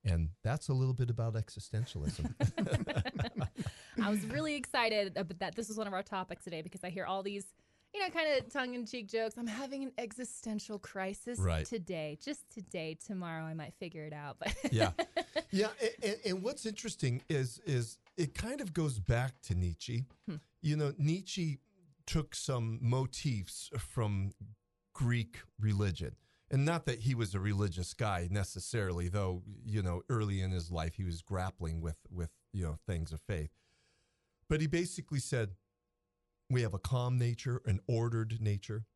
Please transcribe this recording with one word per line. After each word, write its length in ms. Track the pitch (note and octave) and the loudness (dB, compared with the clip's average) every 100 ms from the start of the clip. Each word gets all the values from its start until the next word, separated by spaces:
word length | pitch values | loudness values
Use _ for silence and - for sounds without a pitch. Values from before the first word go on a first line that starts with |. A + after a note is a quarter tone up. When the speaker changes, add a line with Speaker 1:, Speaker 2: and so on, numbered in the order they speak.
Speaker 1:
And 260 | - E2+ E2 - | 2 2 2 0
that's 240 | G#2+ C3+ - | -2 -2 0
a 60 | |
little 220 | C3 C3 B2 | 2 2 2
bit 140 | A#2+ | 2
about 260 | A#2 A#2 A2 | 2 0 0
existentialism. 960 | - - - A2 A#2+ - C#2+ - - - A#3 - | -4 -6 -4 -2 -2 -2 -2 -2 -4 2 2 4
<laughs> 880 | F#3 - - C#4+ B3+ A3 A#3 - C#3+ - - - - - | 2 2 2 2 0 0 -2 0 -2 -2 -6 -6 -6 0
Speaker 2:
<laughs> 40 | |
I 80 | G#3 | 2
was 160 | G#3 G#3+ | 2 2
really 300 | C4+ D#4 D4 | 0 0 -2
excited 600 | B3+ C4 A3+ G#3+ G3 F#3 | 0 2 4 4 2 0
about 240 | F3+ F3 | -4 -2
that. 160 | F#3 - | -4 -4
This 140 | A3 | -4
is 80 | G#3+ | -4
one 100 | G#3 | -2
of 60 | |
our 100 | F#3+ | -2
topics 400 | G3+ G3 F#3 F3 | -2 -4 -4 -8
today 180 | - E3 | -8 -6
because 220 | E3 F#3 | -6 -8
I 60 | F3+ | -8
hear 160 | F3 F3+ | -4 -2
all 180 | G3 | -2
these, 220 | G3 G3+ G3 _ _ _ _ | -2 -6 -10 _ _ _ _
you 80 | G#4 | -4
know, 80 | F#4+ | -2
kind 180 | E4 D#4 C4+ | 0 2 2
of 140 | A#3 | 2
tongue-in-cheek 560 | C#4+ B3+ B3 A3+ B3 G3+ | -4 -2 -4 -6 -6 -2
jokes. 280 | A3+ A3+ A#3 | 0 0 -2
"I'm 100 | A#3 | -6
having 360 | G#3+ C4+ C4+ | -4 -4 -4
an 80 | C4+ - | -4 -4
existential 800 | A#3 G#3+ B3 - A3 G#3+ - G#3 | -6 -6 -8 -6 -4 -4 -4 -8
crisis 600 | - G3 F#3+ G3+ - A#3+ | -8 -4 -4 -4 -6 0
Speaker 1:
Right. 260 | F#2+ D#2+ D2+ | 2 2 0
Speaker 2:
today, 520 | A3+ F3 F3 D3+ D3+ | -4 -4 -4 -4 -6
just 280 | - D4 - | -6 -6 -8
today. 480 | - F#3 F3+ D#3+ D#3+ - | -14 -8 -6 -6 -8 -6
Tomorrow 380 | F#3+ F3 D#3+ D#3+ | -6 -4 -4 -4
I 80 | |
might 200 | D#3+ D3+ - | -6 -8 -10
figure 300 | F3 E3 D3+ | -10 -8 -10
it 80 | |
out." 240 | D3+ D3 - | -8 -10 -6
But 160 | - - | -4 -2
<laughs> 80 | C#4+ | 2
Speaker 1:
Yeah. 180 | A2 D#4 - - - - D4+ E4 | 4 4 2 -2 -2 -2 -4 0
Yeah, 160 | F#3+ G#3+ - | 2 2 2
a-, 260 | A#3 - G#3 | -2 0 -2
a-, 200 | A3 G#3 | 0 0
and 120 | F#3 | 0
what's 220 | G#3 C#4+ A3 | -2 -2 -4
interesting 560 | G#3 A3+ - C3+ B2 - | -4 -6 0 0 0 0
is, 320 | D3+ B2+ - - | 0 0 -4 0
is 340 | C3 A#2 - _ - | 0 0 -6 _ -2
it 160 | D3+ | -2
kind 260 | - A3+ C#4 | 0 -4 -2
of 120 | G#3+ | -2
goes 260 | D#3+ D#3 A#2 | 0 0 0
back 400 | F#2 A#2 C3 - | 4 4 2 -4
to 120 | - F2+ | -2 0
Nietzsche. 500 | F2+ D#2+ - A#2 C3 - - | 2 -2 -4 -4 -4 -8 -8
Speaker 2:
Hmm. 100 | D3+ _ _ | -8 _ _
Speaker 1:
You 140 | D#3 D3+ | 0 2
know, 160 | C#3+ C3+ | 0 2
Nietzsche 640 | D3 F3 - - E3 C3+ _ _ - _ - | 2 2 -2 -2 -2 -2 _ _ -20 _ 0
took 280 | D#3+ C#3+ - | 0 0 -4
some 440 | - B2+ A2+ A2 | -2 0 0 2
motifs 880 | A#2+ C3 C3 - D3 A2 F2 - - - | 4 4 2 0 0 0 -2 -8 -6 -6
from 540 | - - G#2+ G2+ G2 - G#2+ - _ _ _ | -4 0 2 2 0 -4 -16 -16 _ _ _
Greek 440 | - A#2+ A#2+ A2+ - - - | 0 2 4 0 -8 -18 0
religion. 560 | G#2+ G#2 G#2 E2 F2+ - _ _ _ | 2 4 4 2 -4 -8 _ _ _
And 140 | C3+ C#3+ | 2 4
not 200 | E3+ D#3 | 2 0
that 140 | A#2 | 0
he 160 | A2+ A#2+ | 0 2
was 180 | G#2+ | 0
a 60 | G2 | 0
religious 540 | G2+ G2 G#2 E2+ E2+ | 2 2 2 0 -4
guy 340 | - A2 F#2 F2 | -2 0 0 0
necessarily, 800 | G2+ F#2+ F#2+ - A2+ G2 F2 F2 | 0 0 -4 -4 0 0 0 2
though, 320 | G2+ F#2+ F2+ F#2 G2+ A#2 | 2 0 -2 -6 -10 -2
you 160 | G#2+ | 0
know, 220 | F#2 F2 - | 2 -2 0
early 300 | A#2+ G#2 G2 | 2 2 2
in 100 | F#2+ | 2
his 200 | F#2 E2 | 0 0
life 220 | F2 D#2+ - | 0 -2 0
he 80 | |
was 180 | F#2 E2 | -2 -2
grappling 580 | - F#2+ F#2 - E2 D#2+ | -2 -2 -2 -2 -2 -2
with, 160 | E2 D#2+ - | -2 -4 -8
with, 180 | F2+ E2 _ _ | -6 -6 _ _
you 100 | G2+ | -2
know, 140 | E2+ D2+ - | -2 -4 -2
things 260 | F2 D#2 | -2 -2
of 100 | D#2 | -6
faith. 280 | - F2+ D2+ _ _ _ _ _ _ _ _ _ _ | -4 -2 -4 _ _ _ _ _ _ _ _ _ _
But 140 | D#3 | 2
he 60 | D#3 | 4
basically 520 | E3+ F3 - - C#3+ | 2 0 -4 -2 -2
said, 320 | - C3 G#2+ F#2+ _ _ _ _ _ _ _ _ _ | 2 2 0 -4 _ _ _ _ _ _ _ _ _
"We 120 | B2 | 2
have 120 | A2+ G2 | 4 0
a 40 | |
calm 380 | - B2+ B2 B2+ | 0 2 4 4
nature, 440 | A#2+ A#2 C3 A#2+ - | 4 2 0 0 2
an 140 | F#2+ - | 2 4
ordered 520 | A2+ A#2 A2+ A2 A2+ | 4 4 4 0 2
nature." 460 | G#2+ G2+ - G#2+ A2 | 2 2 0 -6 -6